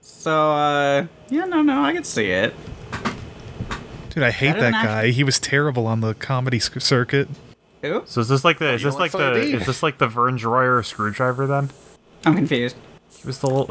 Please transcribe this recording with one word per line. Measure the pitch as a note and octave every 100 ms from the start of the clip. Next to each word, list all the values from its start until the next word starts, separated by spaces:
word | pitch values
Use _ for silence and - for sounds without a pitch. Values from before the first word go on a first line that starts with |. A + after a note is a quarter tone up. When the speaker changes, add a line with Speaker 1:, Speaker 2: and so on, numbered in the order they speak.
Speaker 1:
So, | - - - D#3 D#3
uh, | D3+ D3 D3 C#3+ C#3 E3 - -
yeah, | C#4 F#4
no, | E4+
no, | D4+ C4+
I | C#4+
can | E4+ -
see | - G#2
it. | F#2 G#2+ - - - - - - - - - - - - - - - -
Speaker 2:
Dude, | -
I | B2+
hate | A2 C#3
Speaker 1:
Better | F3
Speaker 2:
that | B2
Speaker 1:
than |
Speaker 2:
guy. | A2+ A2+ G#2+
Speaker 1:
actually | A2
Speaker 2:
He | B2
was | C#3 C3
terrible | - C#3 D3 B2 A2+
on | A2+
the | A2
comedy | A2 - C3 B2+ B2
sc-, | - -
circuit. | - C3 A#2+ C#3 C#3 C#3+ - - _ _
Speaker 1:
Who? | C#3+ G3 -
Speaker 3:
So | -
is | A2+
this | C#3 E3+
like | D#3+
the, | D3+
is | A#2+
Speaker 4:
You | C#3
Speaker 3:
this | C3+
Speaker 4:
don't |
Speaker 3:
like | F3
Speaker 4:
like | F#3
Speaker 3:
the, | C#3+ B2
Speaker 4:
Sunny | D4
D? | C4
Speaker 3:
is | -
this | C3
like | D#3+ -
the | B2+
Vern | A#2 B2 B2+
Troyer | A2+ B2 B2+ B2 G#2+
screwdriver | - G#2+ G#2 B2+ B2+ C3+
then? | C#3 C#3 - - - _ - -
Speaker 1:
I'm | D#3
confused. | C#3 C3 A#2+ - - - _ -
Speaker 3:
He | -
was | C3
the | C#3
little, | C3 C3+